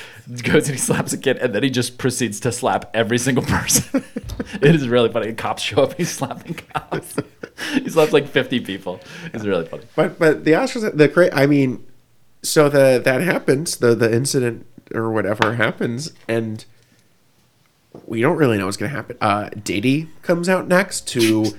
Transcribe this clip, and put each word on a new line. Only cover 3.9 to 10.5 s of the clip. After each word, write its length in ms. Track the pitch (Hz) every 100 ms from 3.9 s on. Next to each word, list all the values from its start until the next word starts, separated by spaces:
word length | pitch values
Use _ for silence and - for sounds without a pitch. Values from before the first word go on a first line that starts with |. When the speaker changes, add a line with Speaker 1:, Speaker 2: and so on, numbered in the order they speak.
| 277 -
Speaker 2:
<laughs> 40 | - - - - -
It 120 | 143 165
is 120 | 127
really 200 | 123 117
funny. 200 | 117 107
Cops 280 | 110 107 113
show 220 | - 123
up, 100 | 135
he's 180 | - 170
slapping 440 | - 127 123 - 165 -
cops. 420 | - - 139 - -
<laughs> 40 | - _ - - -
He 160 | 277 254
slaps, 220 | 165 151
like, 140 | 151 139
fifty 320 | 139 127 123
people. 380 | 101 95 95 90 - - 165
It's 100 | 117 104
really 200 | 90 80
funny. 180 | - - -
Speaker 1:
But, 220 | 165 -
but 260 | 160 143
the 60 | 156